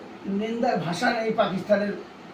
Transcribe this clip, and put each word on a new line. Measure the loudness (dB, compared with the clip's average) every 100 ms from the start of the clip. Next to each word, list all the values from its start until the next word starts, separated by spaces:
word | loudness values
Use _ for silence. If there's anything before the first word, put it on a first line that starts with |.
| -10 -10 -4
নিন্দার | -2 0 0 2 2
ভাষা | 0 0 0
নেই, | 2 2
পাকিস্তানের | 2 2 0 2 4 4 -4 -10 -16 -18